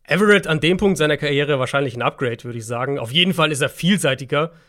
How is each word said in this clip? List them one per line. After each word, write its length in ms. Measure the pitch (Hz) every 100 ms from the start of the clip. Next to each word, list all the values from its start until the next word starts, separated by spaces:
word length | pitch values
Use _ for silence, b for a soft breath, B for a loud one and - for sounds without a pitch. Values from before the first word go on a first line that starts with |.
| -
Everett 420 | 160 208 202 160
an 120 | 156
dem 180 | 151 180
Punkt 200 | 202 180
seiner 200 | 151 147
Karriere 420 | 147 143 143 139
wahrscheinlich 360 | 127 139 139 120
ein 60 |
Upgrade, 420 | 127 - 127 123
würde 140 | 120 117
ich 80 | 110
sagen. 320 | 120 131 139
Auf 140 | 117
jeden 240 | 151 185 170
Fall 160 | 156
ist 100 | 135
er 80 | 139
vielseitiger, 840 | - 214 202 147 135 131 147 165 b